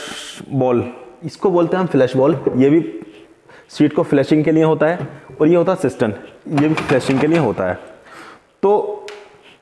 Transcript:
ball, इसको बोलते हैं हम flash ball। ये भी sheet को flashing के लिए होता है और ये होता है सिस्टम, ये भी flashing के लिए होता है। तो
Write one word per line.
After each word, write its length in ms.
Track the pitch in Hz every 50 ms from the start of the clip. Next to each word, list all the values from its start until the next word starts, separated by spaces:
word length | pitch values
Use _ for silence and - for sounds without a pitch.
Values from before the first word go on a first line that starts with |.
| - - - - - - - - - -
ball, 340 | 139 135 127 127 123 117 98 - - - - - - - 170
इसको 240 | 147 - - - 202
बोलते 260 | 175 175 170 165 -
हैं 60 | 185
हम 60 | 185
flash 280 | - - 165 127 123 -
ball। 200 | 127 131 147 165 131 - - -
ये 140 | 123 135 139
भी 120 | 151 170 160 - - - - - - - - - _ _ _ - - - - -
sheet 240 | - - 151 143 -
को 100 | - 165
flashing 400 | - 147 139 131 - 165 156 147
के 80 | 165
लिए 120 | 151 160 160
होता 240 | 160 156 156 151
है 200 | 156 175 180 147 - - - - - 135 -
और 60 | 156
ये 80 | 156 175
होता 160 | 175 170 185
है 60 | 185
सिस्टम, 360 | 175 - 127 - - 123 107 101 - - - - - - -
ये 160 | 160 139 147
भी 60 | 156 160
flashing 460 | - - - 143 127 - - 135 131
के 80 | 147
लिए 120 | 156 165 170
होता 300 | 143 107 95 - 95 90
है। 80 | 90 - - - - - - - - - - - - - _ _ _ _ -
तो 420 | 196 208 - - - - - - - - - - - - - - - - _